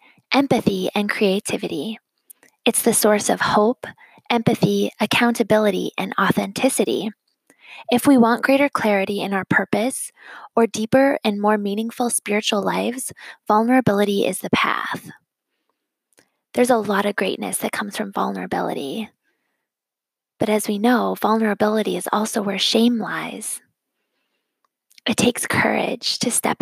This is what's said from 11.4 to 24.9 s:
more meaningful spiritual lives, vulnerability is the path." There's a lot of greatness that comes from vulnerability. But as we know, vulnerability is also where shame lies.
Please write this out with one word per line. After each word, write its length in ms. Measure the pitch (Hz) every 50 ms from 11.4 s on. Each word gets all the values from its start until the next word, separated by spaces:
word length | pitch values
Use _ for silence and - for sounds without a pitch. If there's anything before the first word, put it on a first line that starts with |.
more 160 | 202 208 214 208
meaningful 520 | 202 202 202 208 226 226 - - 254 240
spiritual 520 | 226 - - - 208 214 220 - - 208
lives, 520 | 190 190 175 180 190 214 240 262 - - - - - - - - _ -
vulnerability 800 | 214 214 226 233 254 262 247 - 202 202 208 202 202 196 -
is 140 | - 185 -
the 100 | - 180
path." 600 | - - - - - - - - - - - - - - _ _ _ _ _ _ _ _ _ _ _ _ _ _ _ _ _ _ _ _ _ _ _ _ _ _ -
There's 160 | - 247 240
a 80 | 254 226
lot 280 | 208 202 202 196 202
of 100 | 208 202
greatness 440 | - 208 190 - - 208 190 180 -
that 120 | - 202
comes 240 | - - 220 202 196
from 160 | - 214 196
vulnerability. 1000 | 196 - 196 190 196 190 180 185 190 180 180 175 180 - - 135 - 226 214 202 - _ _ _ _ _ _ _ _ _ _ _ _ _ _ _ _ _ _ _ _ _ _ _ _ _
But 100 | - 214
as 180 | 214 214 208 -
we 100 | 208 202
know, 380 | 202 240 254 226 196 190 190
vulnerability 800 | 190 - 208 220 226 220 214 202 196 214 214 214 220 208 190 180
is 120 | 180 180 -
also 300 | - 214 214 220 - 233
where 180 | 202 202 190 190
shame 380 | - - - 220 226 240 240 226
lies. 640 | 208 160 165 160 156 - - 196 214 - - - - _ _ _ _ _ _ _ _ _ _ _ _ _ _ _ _ _ _ _ _ _ _ _ _ _